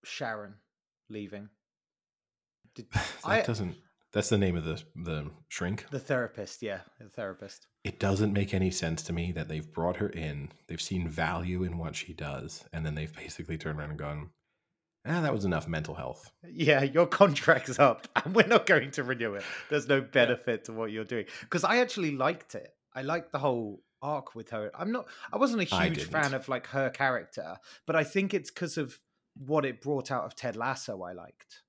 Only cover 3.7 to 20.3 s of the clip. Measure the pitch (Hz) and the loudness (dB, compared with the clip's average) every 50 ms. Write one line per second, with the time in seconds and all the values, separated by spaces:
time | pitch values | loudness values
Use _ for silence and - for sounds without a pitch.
3.7 | - - - _ _ _ _ _ - 107 107 - 113 101 101 95 87 85 80 82 | -4 -6 -14 _ _ _ _ _ 0 0 2 4 4 4 4 4 2 0 0 -2
4.7 | 80 73 - - _ - 85 85 80 76 73 73 - - - _ - - 85 90 | -4 -6 -8 -14 _ -10 -6 -4 -4 -4 -4 -6 -10 -14 -18 _ -8 -4 -2 -2
5.7 | 101 113 - - 143 135 - - 143 127 123 113 - - 104 - - - - 107 | -2 -4 -6 -8 -8 -8 -2 -2 0 0 0 -2 -6 -10 -10 -10 -10 -8 -6 -6
6.7 | 98 92 - - _ _ 113 104 - - 110 98 95 - - 98 - - _ _ | -6 -6 -10 -14 _ _ -20 -18 -10 -8 -8 -8 -8 -10 -14 -16 -16 -18 _ _
7.7 | _ _ _ - - - - 101 98 95 107 107 98 101 98 95 - 95 95 92 | _ _ _ -10 -4 0 2 2 4 4 4 4 4 2 2 2 2 2 2 2
8.7 | 90 - - 82 80 80 - - 87 85 85 87 87 82 78 78 78 80 78 78 | 2 0 0 0 -2 -2 -4 -4 -2 -2 -2 -2 -2 -4 -4 -4 -4 -6 -6 -8
9.7 | - - 82 87 90 - 104 101 - 85 80 78 73 73 69 - - _ _ _ | -4 0 0 0 2 0 -2 -2 -2 -4 -6 -6 -6 -6 -8 -10 -12 _ _ _
10.7 | 85 82 - - 98 92 87 82 76 78 82 78 90 85 87 90 90 90 92 90 | -8 -8 -6 -4 -2 -2 -2 -2 -2 -2 -2 0 0 -2 -2 -2 -2 -2 -2 -2
11.7 | 85 85 82 80 78 - - - - - 80 73 71 - - - - - - - | -2 -4 -4 -6 -6 -8 -10 -10 -10 -8 -8 -6 -6 -6 -8 -10 -12 -14 -16 -10
12.7 | - 82 80 78 76 76 76 78 - - - - - - 82 - 82 78 - - | -8 -4 -4 -4 -4 -4 -6 -8 -8 -12 -14 -14 -12 -12 -8 -8 -8 -6 -4 -6
13.7 | 78 76 76 76 76 76 - 73 76 76 73 - _ _ _ _ _ _ _ _ | -6 -6 -6 -8 -8 -6 -6 -6 -6 -8 -10 -12 _ _ _ _ _ _ _ _
14.7 | _ _ _ _ _ _ _ - 160 175 160 151 127 110 98 98 87 78 76 78 | _ _ _ _ _ _ _ -2 -2 0 2 0 0 2 2 2 0 0 0 -2
15.7 | 82 78 78 78 - - 67 65 65 - - - _ _ - 170 170 156 165 151 | -4 -4 -4 -4 -6 -8 -6 -8 -8 -10 -14 -20 _ _ -20 -16 -6 0 4 4
16.7 | 151 135 139 139 131 156 175 170 - - 202 202 147 139 - - 165 131 - - | 6 6 4 2 4 4 4 4 8 8 8 8 8 2 6 6 6 6 4 -4
17.7 | 127 - 143 135 117 - - - _ - - - 185 233 220 185 233 226 226 - | 4 8 8 8 8 4 -6 -4 _ -2 -2 2 6 6 6 8 8 4 6 6
18.7 | 190 151 120 139 131 - 135 123 131 117 117 113 101 101 95 - - - - - | 6 6 4 2 -4 -4 -2 -2 -2 -2 -2 -2 -2 -4 -6 -8 -10 -10 -6 0
19.7 | 151 147 139 123 143 135 131 107 - 139 123 120 | 0 0 4 6 4 4 4 4 6 6 6 6